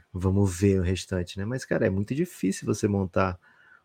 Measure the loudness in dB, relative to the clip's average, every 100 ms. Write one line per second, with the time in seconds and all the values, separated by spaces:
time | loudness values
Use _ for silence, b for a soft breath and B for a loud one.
0 | _ -2 2 4 2 4 4 4 2 -2
1 | -2 -4 -4 -6 -8 -6 -2 0 2 0
2 | -2 -2 -4 -2 -2 -2 -2 0 0 0
3 | 0 0 0 -2 b b b b